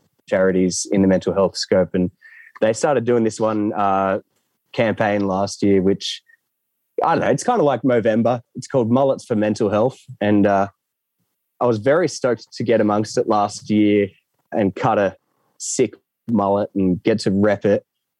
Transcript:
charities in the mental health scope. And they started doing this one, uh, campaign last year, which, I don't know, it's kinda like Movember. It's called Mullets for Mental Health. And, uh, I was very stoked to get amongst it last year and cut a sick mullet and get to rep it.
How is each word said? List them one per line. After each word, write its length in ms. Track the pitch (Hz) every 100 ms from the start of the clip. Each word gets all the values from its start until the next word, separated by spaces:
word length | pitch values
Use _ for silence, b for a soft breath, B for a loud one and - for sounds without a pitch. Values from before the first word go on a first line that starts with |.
| _ _ -
charities 580 | 101 95 92 92 85 -
in 100 | 101
the 60 | 95
mental 260 | 92 95
health 240 | 92 92 -
scope. 380 | - 95 87 95
And 160 | 90 - B B B B
they 120 | 110
started 320 | 113 160 131 113
doing 180 | 120
this 160 | 110 107
one, 340 | 110 107 104
uh, 460 | - 101 98 98 98 - _ _ _ _
campaign 560 | - 113 95 110 104 101
last 360 | 92 101 -
year, 180 | 101 98
which, 400 | 92 98 - - b b _ _ _ _ _ -
I 120 | - 151
don't 80 |
know, 80 | 92
it's 120 | 147
kinda 200 | - 240
like 180 | 147 123
Movember. 600 | 135 120 110 110 117 120 - -
It's 120 | -
called 240 | 139 113
Mullets 340 | 123 139 113 -
for 100 | 110
Mental 340 | 104 104 107
Health. 300 | 104 123 - - 127
And, 240 | 104 104 101
uh, 220 | 98 101 - _ _ _ _ _ _ _ _
I 60 | 123
was 140 | 110
very 280 | 117 156 165
stoked 460 | - 127 113 -
to 100 | -
get 180 | 117 113
amongst 360 | 104 104 107 -
it 100 | 110
last 420 | 107 104 - -
year 400 | 104 104 104 98 - _ _ _
and 240 | - 98 -
cut 240 | 123 104
a 180 | 98 - _ _ _ -
sick 380 | - - 117 - _ _ -
mullet 400 | 113 98 101 104 98
and 260 | 92 90
get 180 | - 110
to 100 | -
rep 340 | 95 104 98 104
it. 180 | 104 - _ _